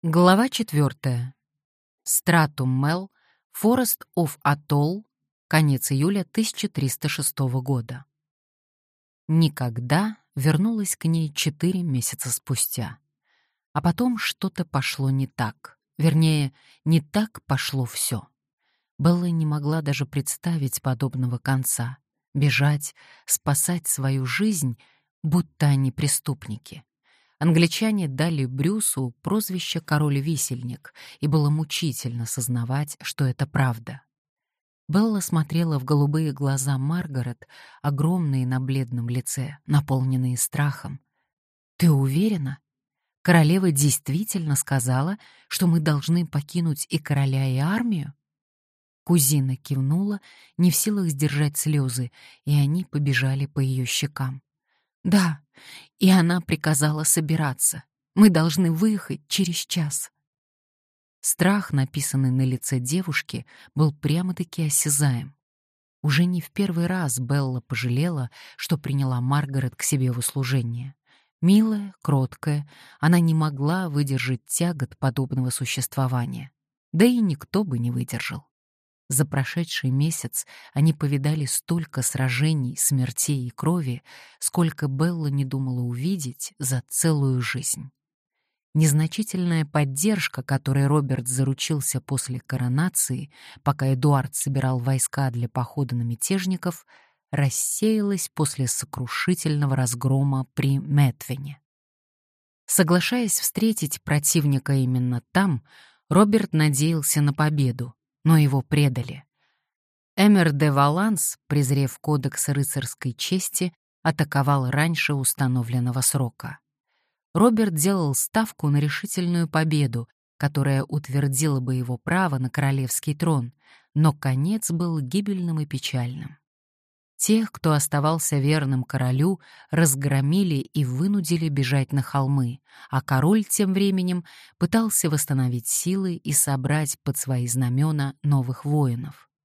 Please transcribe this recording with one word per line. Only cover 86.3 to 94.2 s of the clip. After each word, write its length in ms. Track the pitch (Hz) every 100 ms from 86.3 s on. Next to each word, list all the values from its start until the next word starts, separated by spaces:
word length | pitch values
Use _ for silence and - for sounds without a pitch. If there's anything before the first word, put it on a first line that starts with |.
| - - _
за 220 | 135 127 -
целую 540 | - 165 151 135 127
жизнь. 500 | 120 - - - 139 _ _ _ _ _ _ _ _
Незначительная 920 | 151 156 147 160 - 214 185 175 165 147
поддержка, 800 | 151 143 135 196 208 - -
которой 440 | - 139 - 135 139
Роберт 400 | 151 139 127 120
заручился 720 | 131 135 131 - 156 139 127
после 400 | - 135 - 127
коронации, 920 | - 131 123 127 180 - - 127 143 - - -
пока 300 | - 143 135
Эдуард 400 | 135 147 139